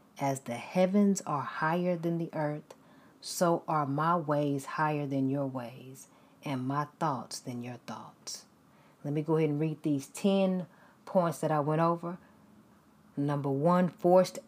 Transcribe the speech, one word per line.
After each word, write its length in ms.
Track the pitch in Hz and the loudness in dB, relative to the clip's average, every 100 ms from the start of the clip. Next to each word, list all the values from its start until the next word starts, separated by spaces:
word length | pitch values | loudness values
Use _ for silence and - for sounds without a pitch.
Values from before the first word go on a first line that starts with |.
| _ - | _ -6
As 200 | 139 131 | -4 -4
the 140 | - | -8
heavens 640 | 117 - 185 185 208 202 190 | -10 -2 2 4 4 4 2
are 200 | - 143 | -2 -6
higher 540 | - - 160 175 180 175 | -6 -4 -2 0 0 -2
than 220 | 170 170 | -2 -2
the 120 | 165 | -4
earth, 420 | 156 147 151 - - - - - _ | -4 -4 -6 -12 -20 -20 -20 -20 _
so 420 | - - 175 170 - | -12 0 2 2 0
are 200 | 156 139 | -2 0
my 300 | 143 160 175 | 0 2 2
ways 500 | 151 147 147 139 135 | 2 0 0 -2 -4
higher 400 | 156 156 147 139 | -2 0 0 -2
than 240 | 135 131 | 0 0
your 160 | 143 135 | 0 -4
ways, 600 | 127 117 127 127 135 - - - _ | -6 -10 -14 -18 -20 -20 -20 -20 _
and 220 | 151 131 127 | -8 -4 -2
my 200 | 143 147 - | -2 -4 -2
thoughts 400 | 160 123 117 - | -2 -2 -8 -12
than 240 | 131 120 | -10 -10
your 140 | 123 120 - | -10 -12 -12
thoughts." 560 | 110 107 - - - - _ _ _ - _ | -14 -14 -18 -14 -14 -18 _ _ _ -20 _
Let 80 | 147 | -4
me 100 | 151 | -4
go 140 | 151 160 | 0 2
ahead 140 | 156 | 2
and 100 | 147 | 0
read 220 | 160 151 | -2 -2
these 260 | 151 139 - | -2 -2 -4
ten 580 | - 196 196 190 185 170 - - _ | -2 2 4 2 0 -6 -14 -20 _
points 340 | - 190 170 - | -2 2 2 0
that 140 | 156 | 0
I 80 | 151 | 0
went 200 | 143 156 | 2 2
over. 380 | 165 170 170 185 - - - - - - _ _ - - | 2 0 -6 -10 -16 -20 -20 -20 -20 -20 _ _ -12 -4
Number 320 | 143 143 139 | -2 -2 -2
one, 400 | 139 165 180 175 | 2 4 4 2
forced 520 | - 175 185 180 - | 2 6 6 6 -2